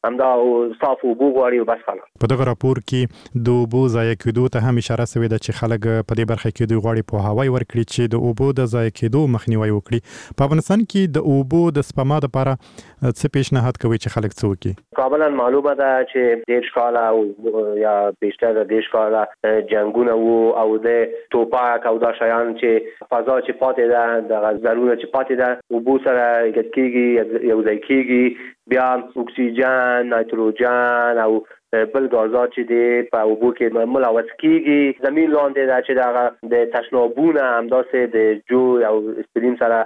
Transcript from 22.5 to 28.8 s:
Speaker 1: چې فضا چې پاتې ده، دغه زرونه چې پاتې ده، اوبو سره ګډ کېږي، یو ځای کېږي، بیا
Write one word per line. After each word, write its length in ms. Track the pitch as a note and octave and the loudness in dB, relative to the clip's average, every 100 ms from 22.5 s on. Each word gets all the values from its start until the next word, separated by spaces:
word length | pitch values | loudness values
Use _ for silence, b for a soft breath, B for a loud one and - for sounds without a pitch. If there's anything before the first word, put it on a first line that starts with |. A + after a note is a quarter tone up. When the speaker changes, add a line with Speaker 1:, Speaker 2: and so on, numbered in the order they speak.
| A2+ | -2
Speaker 1:
چې 560 | A#2+ A2 A2+ - - | 0 0 -2 -16 -4
فضا 240 | A#2+ B2 C3 B2 | -4 0 -2 -2
چې 80 | B2 | -2
پاتې 240 | C3 B2+ A#2 | -2 0 2
ده، 120 | A#2+ A#2 A#2 A2 | 2 2 -2 -2
دغه 240 | A2 G#2+ G#2+ | -2 0 0
زرونه 320 | A2+ A2+ B2 A#2 | -2 0 0 0
چې 120 | - | -2
پاتې 220 | C3 C3 B2+ | -4 -2 -2
ده، 60 | B2 B2 _ A#2+ | -2 -2 _ -4
اوبو 240 | A#2+ C3+ C3+ | 0 0 2
سره 180 | B2 A#2+ A#2 A2+ G#2+ | 2 2 2 0 0
ګډ 120 | A2+ - | -2 -2
کېږي، 320 | C3 B2 B2 A#2 A2 A2 B2 | 0 2 2 2 0 -2 0
یو 80 | A2 G#2+ | 0 0
ځای 100 | G#2+ | -2
کېږي، 180 | - C3+ B2+ B2 B2 A#2+ B _ - | 0 -2 2 2 2 -2 B _ -2
بیا 140 | B2+ | 0